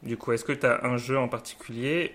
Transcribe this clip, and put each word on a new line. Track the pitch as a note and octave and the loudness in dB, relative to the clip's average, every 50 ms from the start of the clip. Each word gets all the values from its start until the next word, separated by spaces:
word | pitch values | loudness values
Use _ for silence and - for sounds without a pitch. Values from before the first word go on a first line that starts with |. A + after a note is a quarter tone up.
| - | -8
Du | - A#2 | -6 -6
coup, | A2 - - A#2 | -4 0 0 0
est-ce | A2+ - | 0 0
que | - C#3+ | -2 -2
t'as | C3 - B2+ A#2+ A#2 - | 2 4 4 4 4 2
un | B2 B2 | 0 0
jeu | A#2+ A#2+ B2+ C3 C3+ | 0 0 0 2 2
en | B2+ A#2 | 2 0
particulier | A#2 A#2 - - - - - - A#2 A2+ B2 C#3 D#3 E3+ E3+ - | -2 -4 -6 -10 -14 -14 -14 -10 -6 -4 -2 0 0 0 0 -2